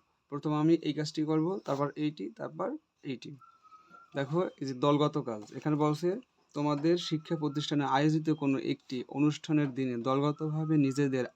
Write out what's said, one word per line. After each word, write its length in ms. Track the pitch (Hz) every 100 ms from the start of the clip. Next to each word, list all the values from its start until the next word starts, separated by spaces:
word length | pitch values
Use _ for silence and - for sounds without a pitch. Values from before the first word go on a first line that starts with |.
| _ _ -
প্রথম 240 | 143 151
আমি 220 | 151 156
এই 180 | 165 156
কাজটি 320 | 143 151 -
করব, 340 | 151 156 160 202
তারপর 340 | - 139 143 139
এইটি, 340 | 151 156 190
তারপর 460 | 226 139 156 196 302 _ _
এইটি। 340 | - 120 160 135 - _ - - _ - -
দেখো, 320 | 143 135 165 185
এই 200 | - 135
যে 80 |
দলগত 440 | 123 143 147 147 151
কাজ, 340 | 123 107 104
এখানে 240 | 127 151 151
বলছে, 440 | 151 151 175 208 - _ _
"তোমাদের 420 | 147 147 143 160 175
শিক্ষা 400 | 175 156 - 160
প্রতিষ্ঠানে 480 | 151 143 147 147
আয়োজিত 460 | 135 135 156 156 156
কোনো 280 | 156 139 135
একটি 460 | - 135 - 127 -
অনুষ্ঠানের 640 | 139 147 147 - 151 143
দিনে 220 | 123 131 120
দলগতভাবে 800 | 120 135 147 147 156 156 156 156
নিজেদের 480 | 135 131 143 131 120